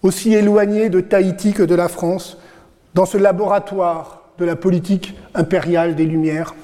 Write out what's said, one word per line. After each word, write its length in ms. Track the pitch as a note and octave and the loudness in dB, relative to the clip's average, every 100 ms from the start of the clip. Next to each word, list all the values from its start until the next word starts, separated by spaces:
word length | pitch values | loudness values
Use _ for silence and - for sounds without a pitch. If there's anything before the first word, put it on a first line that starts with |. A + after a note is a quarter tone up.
aussi 280 | F#3+ F#3 A3+ | 0 0 2
éloignée 580 | G#3+ G#3 G#3 G#3 G#3 A3 | 4 4 4 2 0 0
de 100 | F3+ | 0
Tahiti 520 | F3+ G3+ F#3+ F3 G#3+ | 2 0 0 0 -2
que 120 | G3+ | 0
de 100 | F3 | 2
la 140 | F3 F3 | 2 0
France, 500 | - E3+ F#3 - - - - - _ _ | -2 -4 -4 -8 -20 -20 -20 -20 _ _
dans 120 | F3 F#3 | 0 0
ce 120 | G#3 | 2
laboratoire 1080 | G3 F#3 G#3 G3+ G3+ G3 F3 E3 D#3 - _ _ | 2 2 0 -2 -2 -2 -2 -2 -8 -20 _ _
de 60 | |
la 100 | F3 | -4
politique 640 | E3 F#3+ F3+ F3+ G3 - - - | -2 0 0 0 -4 -4 -18 -12
impériale 640 | - D#3+ F#3 D#3+ E3+ E3+ D#3 | -4 0 0 0 0 0 0
des 80 | |
Lumières. 500 | D#3+ D#3+ D#3 D#3 E3 - | 0 0 -2 -4 -8 -12